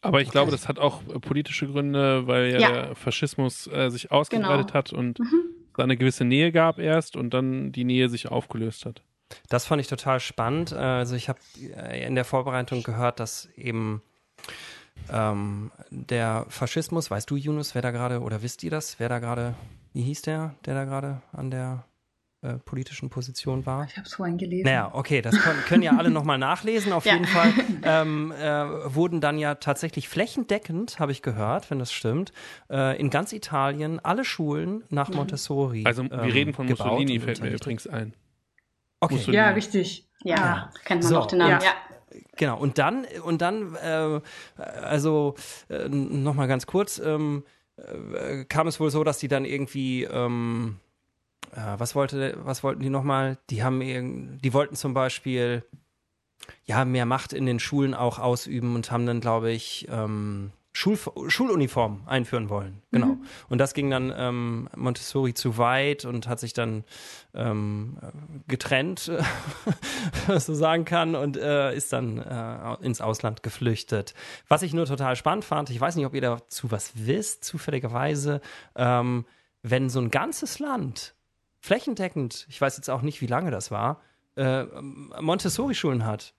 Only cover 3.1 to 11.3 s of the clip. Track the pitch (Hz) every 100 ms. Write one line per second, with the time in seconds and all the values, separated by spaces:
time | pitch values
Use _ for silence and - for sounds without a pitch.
3.1 | - 147 - 131 - - 147 131 123 -
4.1 | 139 151 226 196 143 135 147 135 - 123
5.1 | 120 240 320 339 - - - 127 123 131
6.1 | - 123 131 165 165 165 165 165 160 156
7.1 | - 123 127 131 131 139 131 123 127 127
8.1 | 120 - 123 - 113 113 - - 113 _
9.1 | _ _ - _ 120 - 151 135 131 -
10.1 | 131 - - 113 151 165 156 135 127 123
11.1 | 123 117